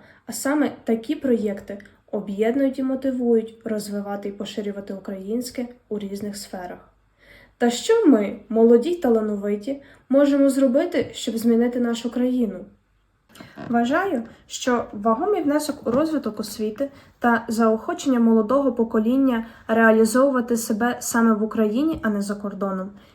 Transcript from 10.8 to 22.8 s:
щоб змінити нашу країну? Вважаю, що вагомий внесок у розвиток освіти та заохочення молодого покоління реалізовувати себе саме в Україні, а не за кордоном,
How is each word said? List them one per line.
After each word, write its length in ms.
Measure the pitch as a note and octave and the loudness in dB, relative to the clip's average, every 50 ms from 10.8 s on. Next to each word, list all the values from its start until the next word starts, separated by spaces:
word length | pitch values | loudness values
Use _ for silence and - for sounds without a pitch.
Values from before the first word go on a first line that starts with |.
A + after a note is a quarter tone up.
| E4+ F4 F4 C#4 A3+ - - | 0 0 0 -2 -2 -4 -6
щоб 240 | - - B3 G#3+ A3+ | -10 -6 -6 -4 0
змінити 420 | G#3+ A#3 A3+ A3+ A#3+ B3 B3 B3+ | 2 2 4 4 4 2 0 0
нашу 320 | B3 A#3 A#3 A#3 - A#3 | -2 -2 -2 -4 -6 -6
країну? 540 | A3+ B3 B3 B3+ B3+ B3+ A#3 G3+ F#3 F3+ G3+ - - _ _ _ _ _ _ _ _ _ _ _ - - - - - - - - | -4 -2 -2 0 0 0 -2 -2 -4 -8 -14 -18 -20 _ _ _ _ _ _ _ _ _ _ _ -20 -20 -20 -20 -20 -14 -6 -2
Вважаю, 540 | A#3+ A#3 A#3+ A#3+ C#4+ E4+ F#4+ G4+ E4+ A#3+ A3+ - - - _ - | 0 0 2 2 0 0 0 0 -2 -4 -4 -8 -14 -20 _ -16
що 380 | - - - C4 A#3+ A#3 - - - | -14 -6 -2 -2 0 0 -2 -4 -8
вагомий 500 | G#3+ G3+ A3+ A3 A#3+ E4 G#4 G#4 F4+ D4+ | -4 0 0 0 0 0 0 0 0 0
внесок 440 | C#4+ C#4+ D4+ D4+ - C4+ - - A#3 | 0 0 0 -2 -4 -6 -6 -4 -2
у 40 | |
розвиток 480 | A#3+ C4 D#4+ D#4+ D#4+ C4+ - A3 G#3 - | 0 0 0 0 0 -2 -4 -4 -6 -6
освіти 520 | G#3+ - - - G#3+ G#3+ G#3+ - C#4 C#4 - - - - _ _ | -8 -8 -8 -6 -6 -6 -4 -4 -6 -6 -8 -10 -20 -20 _ _
та 260 | - A#3+ A#3 A#3 - - | 0 2 2 0 0 -2
заохочення 720 | A3+ G#3+ A#3 A3 A3 A3 - - F4 F4 - C#4+ B3+ A#3+ | 0 2 2 2 2 2 -2 -4 -6 -4 0 0 2 4
молодого 540 | A#3 A3+ A3+ A3+ G#3 G#3 B3+ C#4+ C#4 C4+ A#3 | 4 4 4 4 4 2 2 2 2 2 0
покоління 720 | - A#3 A3+ - A3 G#3+ A3+ B3+ C4+ C#4 C4 A#3+ A3+ A3+ - - - - - | 0 0 0 0 0 0 2 2 2 2 2 2 0 -2 -6 -12 -14 -6 0
реалізовувати 880 | A3 A3+ A3+ A3+ A3 A3 A3+ G#3+ G#3+ B3+ C4+ C#4+ C4 B3 A#3 - A#3+ A3+ | 2 4 6 6 6 6 4 4 4 4 4 4 4 2 0 0 -2 -2
себе 400 | A3+ - A3+ G3+ A#3 A#3+ A#3+ - | -2 -2 -2 -2 0 -2 -2 -4
саме 340 | - - - A#3 A#3 A3+ A3 | -6 -4 0 2 4 4 4
в 100 | G3+ A3 | 2 0
Україні, 560 | A3 - A3+ A3 G#3+ G#3 B3 D4+ D#4+ D#4+ - - | -2 0 0 0 0 2 0 0 0 -2 -2 -2
а 60 | A3 | -2
не 120 | G#3 G3+ | -2 -2
за 140 | G3+ G3+ G3+ | -2 -4 -6
кордоном, 540 | G#3 - G3+ G3 F#3+ G3+ G3 F#3+ F#3+ | -6 -8 -10 -8 -6 -4 -4 -4 -4